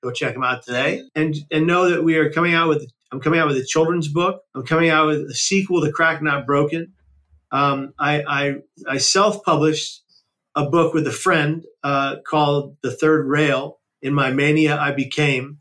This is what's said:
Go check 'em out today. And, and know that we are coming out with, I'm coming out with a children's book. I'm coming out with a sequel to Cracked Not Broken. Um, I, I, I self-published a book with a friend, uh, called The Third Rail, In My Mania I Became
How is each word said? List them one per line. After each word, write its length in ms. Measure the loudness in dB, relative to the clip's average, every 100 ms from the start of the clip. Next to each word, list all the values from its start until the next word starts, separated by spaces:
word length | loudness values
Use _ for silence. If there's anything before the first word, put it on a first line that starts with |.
Go 80 | -8
check 240 | -6 -6 -4
'em 80 |
out 200 | -4 -4
today. 400 | -4 -4 -2 -4 -8 -4
And, 200 | -2 -2 -4
and 140 | 0 2
know 240 | 2 2
that 140 | 2
we 120 | 2 2
are 140 | 2
coming 220 | 0 2
out 160 | 2 2
with, 200 | 0 -2 _ _
I'm 80 | -6
coming 200 | 0 2
out 80 | 2
with 100 | 0
a 80 | 0
children's 420 | 0 2 0 -2
book. 340 | 0 0 -2 _
I'm 100 | -12
coming 260 | -2 2 4
out 180 | 4 2
with 220 | 0 -4
a 40 |
sequel 480 | -4 -2 0 2 0
to 100 | 0
Cracked 300 | 2 0 0
Not 240 | -2 -2 0
Broken. 480 | 0 0 -2 -8 _ _ _ _ _ _
Um, 420 | 0 0 0 -6 -4
I, 240 | -2 -2 -2
I, 280 | -2 -2 -4 -12 _ -6
I 100 | -2
self-published 1040 | 2 4 4 2 0 2 2 0 -6 -14 _ _ _ _ _ -4
a 140 | 0
book 240 | 2 2
with 140 | 0 -2
a 40 |
friend, 540 | -2 0 0 0 -4 -8 _
uh, 340 | -4 -2 -2 -6 -4
called 520 | 0 2 2 -2 -8
The 80 | -8
Third 360 | 0 2 2 2
Rail, 520 | 0 2 0 -4 -14 _ _
In 120 | -2
My 180 | 0 0
Mania 460 | 2 2 4 2 2
I 140 | -2
Became 680 | -2 -4 0 0 0 -4 -14